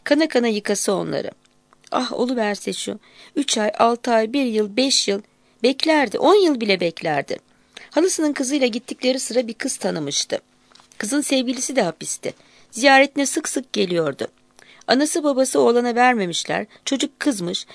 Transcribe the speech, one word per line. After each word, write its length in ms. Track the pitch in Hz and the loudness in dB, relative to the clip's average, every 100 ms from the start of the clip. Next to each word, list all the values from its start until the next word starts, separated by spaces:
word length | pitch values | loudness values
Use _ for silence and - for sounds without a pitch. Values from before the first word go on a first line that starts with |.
Kana 240 | - 294 311 | 0 2 2
kana 180 | 254 233 | 2 0
yıkasa 460 | 208 202 202 - | -2 -2 -2 0
onları. 380 | 185 165 151 - - _ _ _ _ - | -2 -2 -6 -6 -12 _ _ _ _ -6
Ah, 200 | - 247 | -4 -4
oluverse 600 | - 247 240 208 196 - | -4 -2 -2 -2 -4 -8
şu. 260 | 185 - 208 _ _ - - | -8 -8 -10 _ _ -10 -6
Üç 220 | 269 226 | -2 0
ay, 140 | 214 - | -2 2
altı 320 | 233 233 254 | 2 2 2
ay, 220 | 226 220 | 2 2
bir 120 | 277 | 0
yıl, 320 | 254 214 208 208 | 0 0 -2 0
beş 320 | 269 - - | 0 0 0
yıl. 140 | 202 - _ _ - | -4 -6 _ _ -2
Beklerdi, 560 | 247 269 320 311 247 - | 0 0 2 2 2 2
on 160 | 294 | 4
yıl 260 | 403 349 254 | 6 4 2
bile 200 | 214 185 | 0 0
beklerdi. 580 | 175 - 165 143 139 - _ _ _ - - | 0 -2 -2 -2 -2 -8 _ _ _ -20 -4
Halasının 420 | 294 370 359 302 | 0 0 2 -2
kızıyla 340 | 285 254 285 247 | -2 -2 0 0
gittikleri 540 | 226 - - 254 262 | -2 -8 -4 -2 -2
sıra 280 | - 233 233 | -2 -2 -2
bir 60 | |
kız 220 | 220 269 - | -6 -8 -4
tanımıştı. 640 | 196 175 143 - - - _ _ _ - _ - | -4 -4 -4 -4 -4 -6 _ _ _ -20 _ -10
Kızın 220 | 208 285 | -4 -2
sevgilisi 560 | 277 269 247 254 - 262 | 0 -2 -2 -4 -4 -2
de 60 | |
hapiste. 500 | 180 - 147 - - - _ _ _ | -2 -4 -10 -8 -10 -12 _ _ _
Ziyaretine 560 | 220 277 269 277 285 269 | 2 4 6 4 0 -2
sık 220 | 320 - | -2 -4
sık 240 | 285 254 | -6 -6
geliyordu. 560 | 208 185 175 151 135 - _ _ _ - - - | -4 -2 0 -2 -4 -10 _ _ _ -20 -12 0
Anası 380 | 254 302 339 | 2 2 0
babası 360 | 294 262 262 285 | 0 2 2 4
oğlana 340 | 247 240 240 | 4 4 2
vermemişler. 720 | 233 247 240 180 160 - 170 214 - | 2 2 2 -2 -4 -4 -4 -6 -10
Çocuk 360 | - 269 294 - | -4 -2 -2 -2
kızmış, 460 | 302 208 175 - - | -2 0 -4 -6 -10